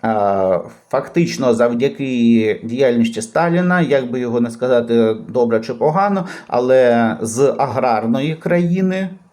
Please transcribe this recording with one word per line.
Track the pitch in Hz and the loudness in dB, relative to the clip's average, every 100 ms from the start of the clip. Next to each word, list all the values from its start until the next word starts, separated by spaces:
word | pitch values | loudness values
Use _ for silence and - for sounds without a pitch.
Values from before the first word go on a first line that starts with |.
А, | 113 110 101 98 95 90 - - _ | 0 0 0 2 2 0 -2 -18 _
фактично, | 131 147 - 170 - 131 | -6 -4 -2 -2 0 0
завдяки | 117 120 120 139 135 135 127 117 117 110 104 | 2 2 2 -2 -4 -6 0 4 4 2 -2
діяльності | 113 120 135 120 113 113 | -6 0 2 2 0 -2
Сталіна, | - 151 170 170 180 180 | -6 -2 0 0 0 0
як | 156 139 123 | 2 0 -2
би | 127 | -6
його | 123 120 | -4 -2
не | 117 | -2
сказати | 113 127 123 117 117 113 110 - | -2 0 0 2 2 2 0 -4
добре | 127 120 113 | -2 0 0
чи | 113 | -2
погано, | 117 131 165 202 196 180 - - | -2 0 0 0 0 -4 -12 -6
але | 123 127 131 123 117 113 - | -2 2 4 4 4 2 -2
з | 113 113 139 - | -6 0 0 2
аграрної | 139 117 127 113 113 127 147 160 | -2 0 0 0 0 -2 -2 -4
країни | - 175 175 180 185 185 190 185 _ | -2 0 0 0 0 -2 -6 -10 _